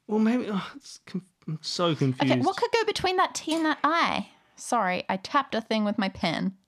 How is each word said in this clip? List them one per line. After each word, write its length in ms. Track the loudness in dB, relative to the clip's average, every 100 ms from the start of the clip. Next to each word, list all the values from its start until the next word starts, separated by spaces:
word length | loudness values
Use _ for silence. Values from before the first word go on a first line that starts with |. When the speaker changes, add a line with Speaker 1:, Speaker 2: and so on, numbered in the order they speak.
| -2
Speaker 1:
Well, 120 | 2
maybe, 280 | 4 2 0
oh, 200 | -4 -6 -12
it's 240 | -20 -20 -12
conf-, 180 | -10 -12 _ -10
I'm 120 | -8
so 340 | -6 0 0 2
confused. 360 | 0 2 2
Speaker 2:
Okay, 100 | 4
what 160 | 2 0
could 140 | 2
go 120 | 2 0
between 300 | 0 0 2
that 180 | 0 -2
T 180 | -4 0
and 100 | 0
that 140 | 0
I? 440 | 0 2 0 -2 -6 _ _ -18
Sorry, 480 | -2 0 0 -2 -2
I 80 | -4
tapped 380 | 0 0 0 -2
a 60 |
thing 240 | 0 0 0
with 120 | 0
my 120 | -2
pen. 460 | -2 -2 0 -2 -4